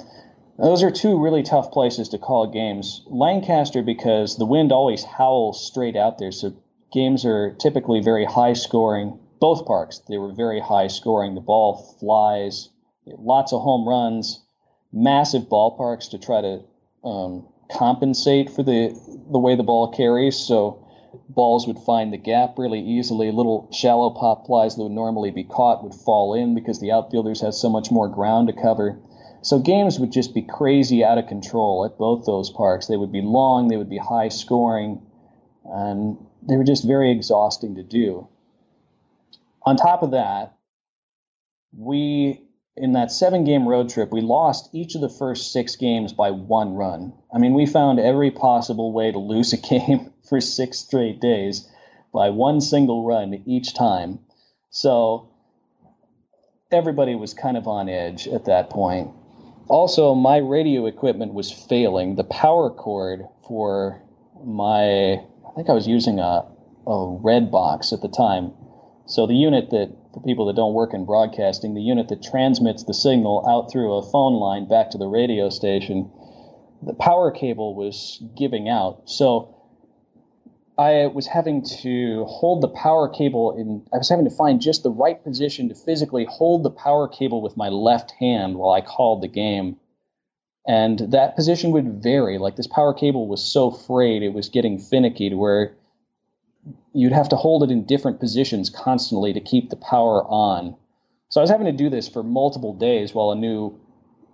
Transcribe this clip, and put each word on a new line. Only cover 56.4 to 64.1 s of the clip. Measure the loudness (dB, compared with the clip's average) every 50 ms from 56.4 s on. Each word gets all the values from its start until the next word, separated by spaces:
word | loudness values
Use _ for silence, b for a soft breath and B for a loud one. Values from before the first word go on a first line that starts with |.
| _ _ _ _ _ _
everybody | 0 2 2 0 0 0 0 0 -2
was | -4 -8 -10 -12
kind | -8 -6 -4 -4
of | -4 -4
on | -4 -4 -4 -4 -4
edge | -4 -6 -6 -6 -8 -10 -8 -6
at | -6 -4 0
that | 2 2 2 2 0
point. | -2 -2 -2 -2 -2 -4 -6 -8 -12 -20 -20 B B B B B B B B 2
Also, | 4 4 4 4 4 4 4 4 4
my | 4 4 4 4 4
radio | 2 2 0 0 2 2 0 0 0
equipment | -4 -4 -2 -2 -2 -2 -2 -6 -8 -8
was | -8 -10 -10
failing. | -14 -16 -4 -2 0 2 2 2 0 0 -2 -2 -2
The | -4 -4
power | -6 -2 2 2 4 4 4 2 0
cord | -4 -8 -8 -8 -6 -6 -6 -6 -8 -10 -12 -18 -20 _ _
for | -10 -6 -4 -4 -2 -2 -2 -4 -4 -6 -10 -18 _